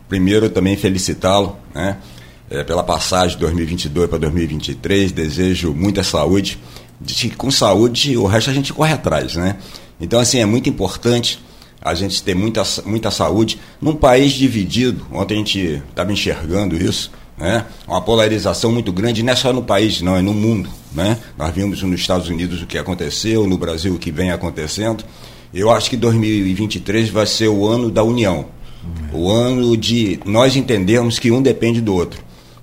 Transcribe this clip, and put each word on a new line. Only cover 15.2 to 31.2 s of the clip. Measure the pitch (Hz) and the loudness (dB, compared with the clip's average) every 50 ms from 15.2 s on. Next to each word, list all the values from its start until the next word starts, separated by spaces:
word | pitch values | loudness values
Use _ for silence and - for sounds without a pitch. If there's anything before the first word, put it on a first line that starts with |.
| 98 98 107 | -4 -2 -2
a | 104 | -2
gente | 104 104 - 98 92 82 76 71 69 - - | -2 -2 -2 -2 -2 -2 -2 -4 -8 -8 -6
tava | - 90 95 | -4 -2 -2
enxergando | 101 90 - - 78 76 78 78 87 98 104 92 82 | -2 -2 -2 -2 -4 -4 -4 -2 -2 0 0 0 0
isso, | 82 90 110 - - - - - - - - - - | 0 0 0 -2 -2 -6 -10 -12 -18 -20 -18 -10 -6
né? | - 87 110 117 104 - - - - | -2 0 0 0 -2 -6 -12 -14 -8
Uma | - 90 92 | -4 -4 -2
polarização | 90 - 113 113 110 110 110 104 87 95 85 - - 113 | 0 2 4 4 4 4 2 0 0 -2 -2 0 0 0
muito | 117 120 113 98 | 0 0 0 -2
grande, | 90 90 104 120 117 104 | -2 0 0 0 0 0
não | 113 127 | 0 0
é | 127 | 0
só | 120 - 127 | 2 2 0
no | 127 131 | 0 0
país, | 120 123 101 101 110 110 90 85 | 0 0 2 2 2 2 0 0
não, | 85 90 92 | 0 0 2
é | 92 | 2
no | 92 98 104 | 2 2 0
mundo, | 107 107 110 113 101 87 - - - - - - | 2 2 0 0 0 -2 -6 -10 -16 -16 -10 -4
né? | 73 90 104 117 117 - - - | -2 0 0 0 -2 -6 -12 -10
Nós | - 73 80 78 | -6 -6 -4 -2
vimos | 90 98 101 92 - | -2 -2 -2 -4 -2
nos | 95 92 90 85 | -2 -2 -2 -2
Estados | - - 92 90 85 82 | 0 0 -2 -2 -2 -2
Unidos | 87 82 87 90 90 82 | -4 -4 -4 -4 -6 -6
o | 85 | -8
que | - - 80 | -6 -6 -6
aconteceu, | 76 92 95 87 85 73 - - - 110 110 110 104 | -6 -6 -6 -6 -6 -6 -6 -4 -2 0 2 2 2
no | 98 92 85 | 2 2 0
Brasil | 85 82 82 80 82 98 90 | -2 -2 -4 -2 -2 -2 -2
o | 82 | -2
que | - 87 | -4 -6
vem | 78 73 92 92 | -4 -2 -2 -2
acontecendo. | 87 82 90 90 69 80 76 78 - 98 107 113 113 107 - - - - - - - - - - | -2 -2 -4 -6 -6 -6 -8 -6 -6 -4 -2 -2 -4 -4 -8 -14 -18 -20 -20 -20 -20 -20 -18 -10
Eu | - 87 101 113 | -4 0 4 4
acho | 117 107 107 - | 4 4 2 -2
que | 135 | -2
dois | 117 107 117 113 | 0 2 4 4
mil | 110 107 107 | 4 2 2
e | 107 104 98 95 92 | 2 2 2 0 0
vinte | 95 110 104 - | 0 -2 -2 -4
e | 92 | -6
três | - - 101 113 113 107 | -4 -2 0 0 0 2
vai | 95 107 104 | 2 0 0
ser | 104 - - 110 110 | 0 0 2 2 2
o | 107 101 101 | 4 4 2
ano | 107 117 123 123 113 | 2 2 2 0 0
da | 92 110 | 2 2
união, | 107 117 120 123 113 95 87 76 67 - - - - - - - - 85 85 80 78 73 | 2 2 2 2 2 0 0 -2 -4 -8 -14 -16 -16 -16 -16 -14 -12 -10 -10 -8 -8 -6
o | - 78 85 90 | -4 -2 0 2
ano | 104 113 120 127 127 127 123 120 117 | 2 2 2 2 2 2 2 2 2
de | 110 98 104 117 120 113 98 82 - - | 2 2 0 0 2 2 0 -2 -4 -2
nós | 98 104 113 127 135 127 | 0 2 4 4 4 4
entendermos | 139 123 - 120 101 92 92 117 123 120 117 117 | 2 0 0 0 2 2 4 4 4 2 2 0
que | - | 0